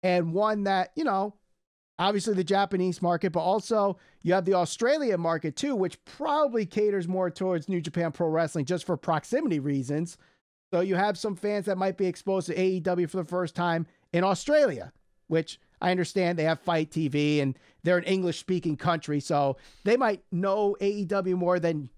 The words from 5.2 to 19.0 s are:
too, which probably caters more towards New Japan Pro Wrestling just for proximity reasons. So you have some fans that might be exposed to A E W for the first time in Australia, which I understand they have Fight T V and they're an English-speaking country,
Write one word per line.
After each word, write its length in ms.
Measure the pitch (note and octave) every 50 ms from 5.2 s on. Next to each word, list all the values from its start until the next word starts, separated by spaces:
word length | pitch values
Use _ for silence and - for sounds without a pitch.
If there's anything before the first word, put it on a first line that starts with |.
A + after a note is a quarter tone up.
| E3+ E3 E3 D#3+ - D#3+ -
too, 200 | - - C#4+ C#4
which 280 | G#3+ F#3 F3 - - _
probably 600 | - - - C#4+ D#4+ C#4+ D4+ D4+ C#4+ A3+ A#3 G#3+
caters 420 | E3+ - G#3+ G#3 G#3 G3+ G3 F3 E3+
more 220 | F#3 F#3 F#3 F3+
towards 400 | F3 - F#3+ F#3 F#3 E3+ D3 -
New 100 | F#3+ F3
Japan 320 | D3+ D#3 - F3 E3+ E3
Pro 160 | D3 - F3 D#3+
Wrestling 380 | D#3 D#3+ E3+ D3+ - E3+ C#3+
just 200 | C3 F#3 F3 -
for 120 | - F3+ C#3+
proximity 640 | - - E3 D3+ - - - C4 E4 C4+ F3 D3+
reasons. 580 | C3 D3 C#3+ C#3 C3 A#2+ C#3+ D3+ E3+ E3+ - _ _ _ _ _ _ _ _ _ _ _ -
So 60 | E3+
you 160 | F3 F#3+ F#3+
have 200 | F3+ G3 G#3 G3+
some 200 | E3+ - A3 G3+
fans 320 | E3+ - G#3 G#3 G#3 F3+ G3+
that 100 | G3 F#3
might 180 | F#3 G3 F#3
be 120 | - G3 F#3
exposed 400 | F3 - - G3 F#3+ F#3+ F3+ -
to 120 | E3+ E3+
A 60 | F#3
E 140 | F#3+ F#3 F#3
W 260 | D#3 F#3 F3+ F3 F3+
for 120 | D#3 - F#3
the 60 | E3+
first 300 | D3+ F3 F3+ F3+ E3 -
time 320 | - F3 F3 E3 E3 E3 - _ _ _ _
in 120 | - F3 F3+
Australia, 680 | F#3+ F#3+ E3 - - D4 D4+ D4 A#3+ D#3 A#2 F2+ B2+ - _ _ _ _ _ _ _
which 320 | D#3+ E3 D#3+ - - - _ _ _ _
I 120 | - F3+
understand 480 | F#3 F#3 F3 - - G3 F#3 E3+ F3 E3+
they 40 | D#3
have 140 | D#3+ D#3+ -
Fight 300 | - - E3+ D#3+ D#3+ D#3
T 180 | - D#3+ D#3+ C#3+
V 320 | C3 D3 D3 D3 D3+ D3
and 180 | C#3+ C3+ B2+ - _ - _ _ _
they're 160 | E3 F3+ F3
an 40 | -
English-speaking 720 | F3+ F#3+ F#3+ F#3 F3 E3 - - - F#3 F3+ - E3+ D3+ C3
country, 420 | - E3+ E3+ D#3+